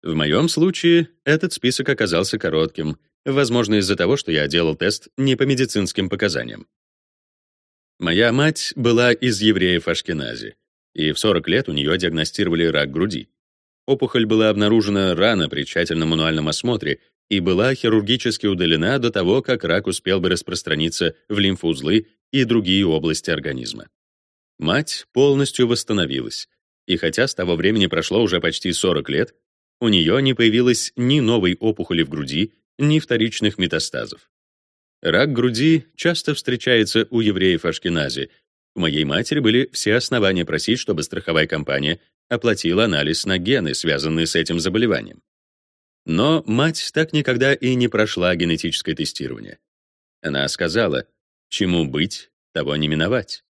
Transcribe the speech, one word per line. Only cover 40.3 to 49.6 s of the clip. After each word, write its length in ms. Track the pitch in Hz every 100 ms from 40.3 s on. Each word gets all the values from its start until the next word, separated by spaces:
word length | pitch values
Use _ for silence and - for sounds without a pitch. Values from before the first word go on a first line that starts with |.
| 92 82
просить, 320 | 78 - 113
чтобы 240 | - 80
страховая 440 | 78 - - 80 78
компания 540 | 80 71 69 73 82 _ _ _
оплатила 560 | 120 120 104 85 90
анализ 420 | 113 76 73 82 98
на 120 | 92
гены, 360 | 90 131 80
связанные 520 | 71 80 71 78 80 80
с 80 |
этим 240 | 82 80 98
заболеванием. 640 | 90 101 117 76 50 - _ _ _ _ _ _ _ _ -
Но 360 | 80 139 160 -
мать 440 | 117 156 156 -
так 180 | - 156
никогда 400 | 151 139 120 135
и 220 | 139 127
не 140 | 123 120
прошла 460 | 107 110 - 90
генетическое 600 | 90 85 80 85 - -
тестирование. 640 | 76 73 - 65 57 50 -